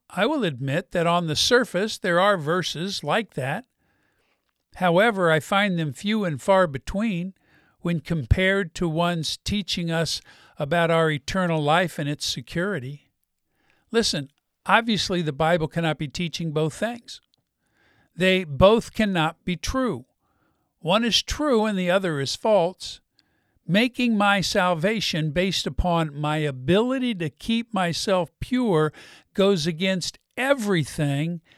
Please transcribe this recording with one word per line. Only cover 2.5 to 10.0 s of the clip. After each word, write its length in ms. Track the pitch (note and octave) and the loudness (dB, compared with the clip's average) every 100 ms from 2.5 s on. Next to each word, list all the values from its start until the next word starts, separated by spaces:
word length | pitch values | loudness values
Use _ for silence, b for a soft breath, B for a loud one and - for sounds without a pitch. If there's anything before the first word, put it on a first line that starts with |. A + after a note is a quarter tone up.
| F3+ E3 D3+ F#3 F#3+ | -2 -2 -6 -6 -6
like 300 | D3 F#3 G#3+ | -2 -2 -2
that. 300 | - C3 F3 - _ _ _ _ _ _ _ _ _ _ - | -6 -6 -6 -10 _ _ _ _ _ _ _ _ _ _ -2
However, 520 | F#3 E3+ A3+ G3 E3+ | 2 4 4 4 2
I 80 | D#3 | 2
find 400 | - G3 G3+ F3 | 2 0 2 0
them 140 | D3+ | -4
few 320 | B2+ G3+ A3 | -4 -2 0
and 180 | F#3+ C#3 | 0 -4
far 240 | - F#3+ F3+ | 2 4 4
between 680 | C3+ - F#3+ A3+ F3 F#3 - b b b b | 0 -6 -4 -2 -2 -6 -10 b b b b
when 220 | E3+ E3+ | -4 -4
compared 720 | - E3+ B2 - F#3+ G3 F3+ | -2 -4 0 2 2 2 -2
to 140 | - F3 | -4 -2
one's 480 | D#3 E3+ E3+ D#3 - | 0 0 0 -4 -6
teaching 520 | - G#3 G3 - E3+ | -4 -4 -4 -6 -2
us 320 | E3 | -2